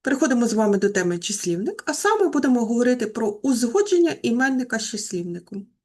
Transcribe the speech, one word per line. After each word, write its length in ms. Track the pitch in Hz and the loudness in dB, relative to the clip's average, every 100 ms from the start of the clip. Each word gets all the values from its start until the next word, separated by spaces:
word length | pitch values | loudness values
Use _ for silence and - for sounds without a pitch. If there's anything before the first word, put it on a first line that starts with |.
Переходимо 460 | 262 262 311 247 233 | -2 0 2 2 2
з 60 | |
вами 240 | 214 214 202 | 2 2 2
до 120 | 202 | 2
теми 300 | 202 180 175 | 0 0 -2
числівник, 640 | 170 202 180 170 247 453 - | -4 -6 -4 -2 -4 -6 -6
а 80 | |
саме 340 | 294 403 440 359 | -2 0 2 2
будемо 380 | 285 277 247 220 | 2 2 2 2
говорити 420 | 233 247 247 214 | 2 2 2 -2
про 220 | 226 214 | -2 -4
узгодження 880 | 208 269 240 233 381 403 359 339 - | -2 -2 0 2 2 2 4 2 2
іменника 580 | 240 240 269 262 247 220 | -2 0 2 0 -2 -4
з 40 | |
числівником. 840 | - 208 - 180 175 175 - 196 196 _ | -6 -8 -6 -8 -6 -10 -12 -14 -16 _